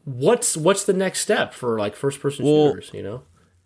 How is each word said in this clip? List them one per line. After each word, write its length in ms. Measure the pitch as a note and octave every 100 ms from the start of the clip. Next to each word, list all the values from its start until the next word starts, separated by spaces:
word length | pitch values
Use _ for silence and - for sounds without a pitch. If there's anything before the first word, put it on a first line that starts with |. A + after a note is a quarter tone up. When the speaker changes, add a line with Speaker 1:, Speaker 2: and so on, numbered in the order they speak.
Speaker 1:
what's, 540 | C#3+ B2 D3 A#3+ - E3
what's 260 | D#3+ G3
the 100 | -
next 280 | F#3+ F#3+ -
step 320 | - A#3+ -
for, 260 | - B2 A2+
like, 160 | G2+ -
first-person 480 | C#3 C#3 C#3 C#3+
Speaker 2:
Well, 280 | C3 D3+ D3
Speaker 1:
shooters, 200 | G2 -
you 100 | G#2
know? 180 | G2 B2 - _ _ _